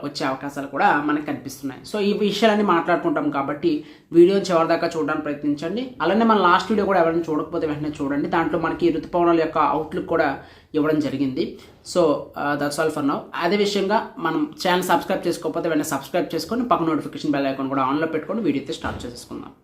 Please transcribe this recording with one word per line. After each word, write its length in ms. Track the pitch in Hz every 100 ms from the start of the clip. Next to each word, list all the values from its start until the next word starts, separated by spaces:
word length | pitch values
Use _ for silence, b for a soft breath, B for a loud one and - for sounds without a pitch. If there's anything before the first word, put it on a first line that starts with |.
వచ్చే 220 | 143 - 143
అవకాశాలు 420 | 131 143 143 139
కూడా 360 | 139 196 147 147
మనకు 200 | 151 151
కనిపిస్తున్నాయి. 560 | 131 - - 135 127 -
So 60 | 214
ఈ 180 | 202 190
విషయాలన్నీ 460 | 208 196 226 208
మాట్లాడుకుంటాం 640 | 202 170 180 165 175 151 147
కాబట్టి 560 | 139 135 143 170 147 B B _
వీడియోని 300 | 165 175 196
చివరిదాకా 480 | 180 165 165 165 170 160
చూడడానికి 260 | 147 156
ప్రయత్నించండి. 720 | 147 143 151 143 165 214 262 -
అలానే 240 | 160 202 226
మన 120 | 208
లాస్ట్ 340 | 180 185 -
వీడియో 140 | 208 190
కూడా 140 | 190
ఎవరైనా 240 | 165 170 160
చూడకపోతే 380 | 151 156 170 156
వెంటనే 240 | 147 151 147
చూడండి. 260 | 139 143 170
దాంట్లో 320 | 175 151 170
మనకి 320 | 160 156 175
ఋతుపవనాల 480 | 151 - 175 170 165
యొక్క 180 | 160 160
అవుట్లుక్ 500 | 143 147 156 175 -
కూడా 300 | 165 147 135 B B B 151
ఇవ్వడం 240 | 151 151
జరిగింది. 600 | 135 135 135 135 214 - B B - 180
So, 160 | 160 135 - 165
ఆ, 200 | 143 143
that's 240 | 143 - 160
all 140 | 151
for 80 | 139
now. 100 | 196 - -
అదే 160 | 175 202
విషయంగా 540 | 202 202 196 220 - -
మనం 300 | 165 160 151 - 180
ఛానల్ 160 | 180
సబ్స్క్రైబ్ 440 | 180 170 - 190 175
చేసుకోకపోతే 420 | 160 156 165 165
వెంటనే 140 | 151
సబ్స్క్రైబ్ 520 | 147 139 - 175 151 160
చేసుకొని 320 | - 233 240
పక్కన 200 | 170 165
నోటిఫికేషన్ 440 | 147 139 - 151
బెల్ 160 | 139 139
ఐకాన్ 220 | 135 135
కూడా 140 | 135
ఆన్లో 240 | 131 151 160
పెట్టుకొని 340 | 156 - 214
వీడియో 200 | 175 135
అయితే 120 | -
స్టార్ట్ 320 | 117 123 101 120
చేసేసుకుందాం. 460 | - - 113 - -